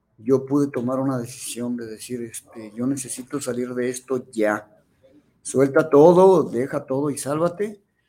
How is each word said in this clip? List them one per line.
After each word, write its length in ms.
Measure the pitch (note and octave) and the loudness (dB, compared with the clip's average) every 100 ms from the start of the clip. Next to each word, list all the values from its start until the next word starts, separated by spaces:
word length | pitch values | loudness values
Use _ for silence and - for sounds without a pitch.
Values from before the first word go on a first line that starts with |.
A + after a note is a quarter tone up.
| _ _ | _ _
yo 280 | A2 C3 C3+ | 0 0 2
pude 220 | C#3+ C#3+ | 0 0
tomar 340 | B2+ A#2+ C3 | -2 -2 -2
una 160 | C3+ B2 | -2 -2
decisión 580 | A2+ - - A2+ A#2+ A#2+ | -6 -12 -12 -8 -6 -6
de 100 | A2+ | -8
decir, 360 | G#2+ - B2 | -12 -10 -10
este, 500 | A#2 - - A#2+ G#2+ | -10 -14 -18 -16 -14
"Yo 140 | A2 B2+ | -6 -4
necesito 540 | C#3 B2 - B2 C#3+ | -4 -6 -12 -8 -8
salir 320 | B2+ A#2+ B2 | -6 -6 -4
de 160 | B2 B2 | -4 -4
esto 360 | B2 - B2+ - | -4 -4 -6 -4
ya. 400 | A2+ G#2+ G#2 - _ _ _ _ _ _ _ | 0 0 0 -4 _ _ _ _ _ _ _
Suelta 480 | - B2+ C#3 D#3 D#3 | -4 2 4 4 4
todo, 540 | C#3+ E3 F3 F#3+ F3+ | 6 8 8 8 6
deja 420 | A2 A2 C3+ D3 - | 2 -4 -4 -6 -4
todo 240 | C3 D3 | -4 -4
y 80 | C3 | -4
sálvate". 640 | B2+ D3+ E3+ E3+ G#3+ G#3 _ _ | -4 -2 -2 -2 -8 -10 _ _